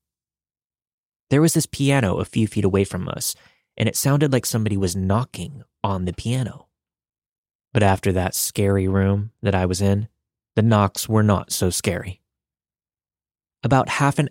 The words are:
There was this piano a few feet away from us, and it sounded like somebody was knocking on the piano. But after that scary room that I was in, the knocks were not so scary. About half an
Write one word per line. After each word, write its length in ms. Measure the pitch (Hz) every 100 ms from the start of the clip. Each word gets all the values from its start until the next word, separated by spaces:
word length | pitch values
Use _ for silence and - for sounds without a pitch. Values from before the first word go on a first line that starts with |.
| _ _ _ _ _ _ _ _ _ _ _ _ _
There 120 | 135
was 120 | 160
this 120 | 160 -
piano 520 | - 139 139 104 90
a 80 | 101
few 220 | - 110
feet 160 | -
away 220 | 101 98 98
from 240 | 90 90
us, 260 | - - - _ _ _ -
and 140 | 110
it 80 | -
sounded 340 | 139 143 151
like 140 | 131 -
somebody 320 | 117 107 98
was 180 | 95 95
knocking 680 | 95 104 127 - 175 143 - _
on 220 | 101 95 90
the 80 |
piano. 540 | 85 113 127 110 - - _ _ _ _ _ _ _ _ _ _
But 100 | 117
after 300 | 101 95 101
that 220 | 92 90 -
scary 520 | - - 101 98 95
room 440 | 98 95 98 107 -
that 140 | 104 95
I 100 | 92
was 160 | 90
in, 260 | 101 101 110 _ _ _ _ -
the 60 |
knocks 480 | 113 107 98 - -
were 140 | 110
not 280 | 107 95 -
so 180 | - 92
scary. 520 | - - 87 - 92 _ _ _ _ _ _ _ _ _ _ _ _ _ _
About 260 | 117 131 -
half 280 | - 143 143
an 120 | 143